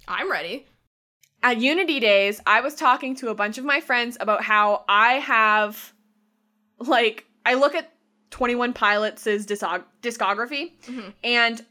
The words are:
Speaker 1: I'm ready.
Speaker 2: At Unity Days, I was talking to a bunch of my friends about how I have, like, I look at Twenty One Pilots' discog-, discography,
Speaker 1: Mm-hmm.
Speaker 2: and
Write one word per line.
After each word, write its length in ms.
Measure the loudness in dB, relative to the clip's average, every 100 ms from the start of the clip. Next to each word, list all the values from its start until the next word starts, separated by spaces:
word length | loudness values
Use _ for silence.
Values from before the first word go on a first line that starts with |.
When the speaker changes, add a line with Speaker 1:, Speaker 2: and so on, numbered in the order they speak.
| -10
Speaker 1:
I'm 240 | -6 -4
ready. 380 | -4 -6 -12 -14 _ _ _ _ _ _ _
Speaker 2:
At 140 | -2 2
Unity 400 | 0 0 0 0
Days, 420 | 4 4 2 0 2
I 140 | 2
was 160 | 2 0
talking 400 | 2 2 -2 -8
to 140 | -8
a 40 |
bunch 240 | -4 -4 -4
of 60 |
my 160 | -2 -2
friends 360 | 0 -2 -2 -4
about 220 | -2 -2
how 400 | 2 2 2 0 2
I 260 | 4 4
have, 800 | 2 0 2 4 2 0 -6 -20 _ _ _ _ _ _ _ _ _
like, 480 | 0 2 2 -2 -16 _
I 100 | 0
look 200 | 4 2
at 180 | 2 -8 _ _ _ _
Twenty 240 | -4 -2
One 180 | 0 -2
Pilots' 520 | 0 0 2 0 -4
discog-, 600 | -4 -4 -4 -6 -4 -6 -8 _
discography, 800 | -10 -2 -2 -2 -4 -6 -10 -14
Speaker 1:
Mm-hmm. 260 | -14 -14 -14 -10
Speaker 2:
and 400 | -2 2 0 -2 -8